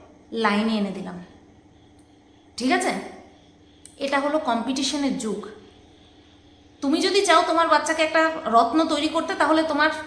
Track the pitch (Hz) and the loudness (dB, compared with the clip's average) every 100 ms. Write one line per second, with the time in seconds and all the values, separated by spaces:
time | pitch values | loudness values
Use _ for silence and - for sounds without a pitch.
0 | - - - 226 220 208 226 220 196 196 | -20 -20 -12 -2 0 2 0 0 -2 -6
1 | 185 180 180 - - - - - - - | -10 -12 -16 -20 -20 -20 -20 -20 -20 -20
2 | - _ _ - _ - 262 370 359 - | -20 _ _ -20 _ -6 0 0 0 -2
3 | - - - - - - - - - - | -8 -16 -20 -20 -20 -20 -20 -20 -20 -10
4 | 277 277 285 311 302 233 240 269 269 294 | -4 -2 0 -2 0 -2 -2 -4 -2 -2
5 | 277 254 214 185 - - - - - - | -2 -2 -4 -6 -10 -16 -20 -20 -20 -20
6 | - - - - - - - - 277 330 | -20 -20 -20 -20 -20 -20 -20 -6 -2 0
7 | 381 392 381 330 339 330 320 302 302 320 | 2 2 4 4 4 2 4 2 2 0
8 | 311 320 320 320 233 233 240 311 320 294 | 0 2 0 0 0 2 4 2 0 0
9 | 294 330 320 370 294 311 320 294 311 311 | -2 -2 -2 0 2 2 2 0 0 -2